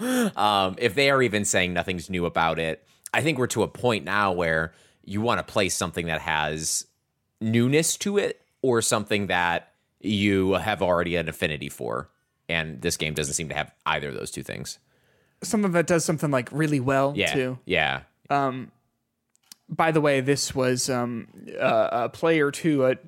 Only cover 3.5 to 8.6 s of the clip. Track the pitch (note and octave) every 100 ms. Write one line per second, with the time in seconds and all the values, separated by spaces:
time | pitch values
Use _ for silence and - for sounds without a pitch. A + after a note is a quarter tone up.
3.5 | A#2 F2 - B2 G#2 D2+ G2+ G2 F2+ E2
4.5 | D#2+ E2 _ _ _ - G2+ A#2 F#2+ -
5.5 | A2 F#2 - F2 F2+ E2 D#2 E2 D2+ D#2
6.5 | D#2 D#2 - - _ _ _ _ - A2
7.5 | A#2 B2 D3+ E3 - G3+ G3+ - - _
8.5 | -